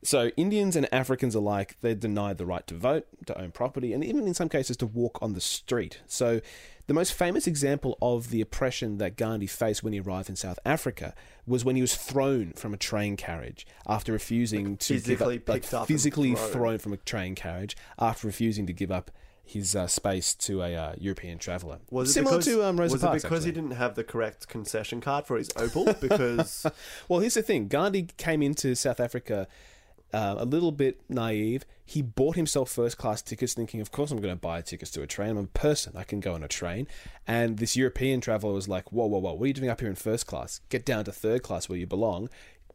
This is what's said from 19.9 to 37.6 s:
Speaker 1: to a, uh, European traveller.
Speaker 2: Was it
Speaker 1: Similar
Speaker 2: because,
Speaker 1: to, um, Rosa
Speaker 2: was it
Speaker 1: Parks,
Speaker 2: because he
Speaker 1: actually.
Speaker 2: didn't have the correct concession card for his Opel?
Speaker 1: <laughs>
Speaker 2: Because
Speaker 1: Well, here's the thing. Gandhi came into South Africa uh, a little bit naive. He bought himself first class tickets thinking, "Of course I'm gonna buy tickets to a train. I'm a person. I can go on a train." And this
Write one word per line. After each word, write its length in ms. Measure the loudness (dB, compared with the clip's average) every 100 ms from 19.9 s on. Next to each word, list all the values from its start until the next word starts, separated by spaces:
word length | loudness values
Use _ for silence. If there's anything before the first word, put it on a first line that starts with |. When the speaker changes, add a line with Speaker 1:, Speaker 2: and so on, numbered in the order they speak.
| 0 2 0 0
Speaker 1:
to 280 | -2 -2 0
a, 120 | 0
uh, 200 | -2 -4 -4
European 380 | -4 -4 -6 -10
traveller. 400 | -6 -6 -6 -12 -6
Speaker 2:
Was 180 | 0 4
it 20 |
Speaker 1:
Similar 240 | 4 6 6
Speaker 2:
because, 80 | 4
Speaker 1:
to, 180 | 4
um, 160 | 4 4
Rosa 120 | 4
Speaker 2:
was 80 | 4
it 40 | 4
Speaker 1:
Parks, 160 | 2
Speaker 2:
because 200 | 2 0
he 60 | 0
Speaker 1:
actually. 120 | -2
Speaker 2:
didn't 140 | -4 -2
have 180 | -2
the 100 | -2
correct 440 | -4 -2 -2 -4 -12
concession 540 | -8 -4 -4 -2 -4
card 240 | -2 -2 0
for 100 | -2
his 140 | -2
Opel? 480 | -2 0 2 4 4
Speaker 1:
<laughs> 0 |
Speaker 2:
Because 680 | 4 4 4 2 0 -2 -4 -4 -10 -8 0
Speaker 1:
Well, 120 | 2
here's 140 | 4
the 80 | 2
thing. 260 | 2 2 2
Gandhi 400 | 2 2 2 -2 -4
came 260 | 0 2
into 320 | 2 2 0
South 260 | 2 0 0
Africa 460 | 0 -2 -2 -2 -4 -10 -20 -20 -20 -20 _
uh, 220 | -2 0 0
a 60 |
little 280 | 0 2 2
bit 280 | 2 2 0 -4
naive. 560 | -2 0 0 0 -2 -6 -20
He 160 | -6 -4
bought 340 | -2 2 2 2
himself 340 | 2 2 0
first 260 | 2 0 0
class 240 | -2 -2
tickets 320 | -4 -4 -2
thinking, 260 | -2 -4 -4
"Of 100 | -6
course 200 | -2 -2
I'm 100 | 0
gonna 160 | -2 -2
buy 260 | -4 -6
tickets 280 | -6 -10 -8
to 100 | -8
a 40 | -6
train. 240 | -4 -2
I'm 60 | -2
a 80 | -2
person. 460 | 0 2 2 -2 -6
I 80 |
can 160 | -6 -4
go 140 | -4
on 80 | -4
a 60 | -4
train." 380 | -4 -4 -4 -6 -10 -14 -12 -2
And 320 | 0 0
this 180 | 0